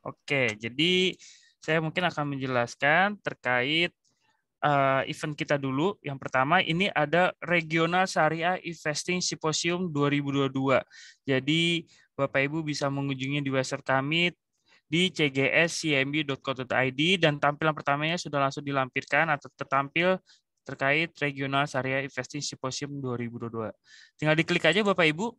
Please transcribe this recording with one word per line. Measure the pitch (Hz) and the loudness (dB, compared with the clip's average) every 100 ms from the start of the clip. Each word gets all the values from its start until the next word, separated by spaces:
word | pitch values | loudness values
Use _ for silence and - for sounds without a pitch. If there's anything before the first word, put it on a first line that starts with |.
Oke, | 147 - - 139 120 107 | -12 -14 -2 0 0 -2
jadi | 113 127 170 185 185 - - - _ _ | -8 -2 0 2 0 -4 -18 -20 _ _
saya | - 160 | -2 0
mungkin | 160 185 175 | 0 -2 -2
akan | 151 147 139 | -2 -6 -4
menjelaskan | 131 123 117 - 143 160 202 202 | -2 -2 -2 0 2 4 2 -2
terkait, | - 139 123 123 127 160 175 _ _ _ _ _ _ _ | -10 -6 -2 0 2 0 0 _ _ _ _ _ _ _
eh, | 147 143 135 135 113 | 0 2 4 2 -2
event | 156 156 147 | -6 -6 -6
kita | 156 147 | -2 0
dulu. | 135 131 180 - | 0 0 -2 -2
Yang | 143 139 | -10 -10
pertama, | 139 127 131 180 | -2 0 4 2
ini | - 165 196 | 2 0 0
ada | - 147 165 180 - | 0 2 2 2 0
Regional | - 175 160 165 165 180 190 | 0 0 0 0 2 2 2
Syariah | 190 156 160 165 185 | 2 2 2 -2 -2
Investing | 165 165 156 143 - 180 | -8 -6 -6 -4 -2 -2
Symposium | - 160 143 135 170 175 185 | -2 -2 -2 0 -2 -2 -2
dua | 143 143 | 0 2
ribu | 147 139 139 | 2 0 0
dua | 135 | 0
puluh | 135 135 127 | 0 4 2
dua. | - - - _ | 2 -20 -20 _
Jadi, | - 131 131 160 170 170 165 _ _ - | -2 0 2 2 2 0 -4 _ _ -6
Bapak | 139 139 | -2 0
Ibu | 139 156 151 | 0 -2 -4
bisa | 139 143 | -2 -2
mengunjungi | 139 139 135 135 147 | -2 -4 -4 -4 -4
di | 139 | -2
website | 135 127 139 - | -2 -2 -6 0
kami | 135 139 165 175 - _ _ _ _ _ | 0 2 0 0 -2 _ _ _ _ _
di | 160 185 | 0 2
C | 180 147 | 2 0
G | 135 135 | 2 2
S | 151 165 - 160 | 4 2 0 0
C | |
M | 139 135 | 0 0
B | 147 147 | -2 -4
dot | 135 | -4
co | - 131 | -4 -6
dot | 127 | -2
I | 113 131 | 0 0
D | 131 165 190 | 2 2 4
dan | 160 147 | 2 2
tampilan | 143 143 156 151 | -2 0 -2 0
pertamanya | - 143 156 180 | -2 -2 -2 -4
sudah | 156 143 139 | -4 0 0
langsung | 147 143 | -2 -4
dilampirkan | 139 127 135 - 143 160 | -4 -2 -6 0 2 2
atau | 143 127 | 0 -4
tertampil | _ - 135 139 160 180 185 _ - _ _ - | _ -2 -2 0 0 2 0 _ -20 _ _ -14
terkait | 135 135 151 165 - | -2 0 0 -2 -2
Regional | 147 139 139 139 143 | -4 -2 -2 0 0
Syariah | 135 131 135 | -2 -2 -2
Investing | 135 - 123 147 | -4 -8 -8 -8
Symposium | 139 - 131 123 143 143 | -8 -6 -6 -6 -8 -6
dua | 131 | -6
ribu | 120 120 117 | -4 -6 -6
dua | 117 | -8
puluh | 113 107 | -6 -8
dua. | - _ - - _ | -10 _ -20 -20 _
Tinggal | 151 | 2
diklik | 156 165 175 165 | 2 2 4 4
aja | 175 | 4
Bapak | 202 185 160 | 2 4 4
Ibu. | 151 226 | 2 -4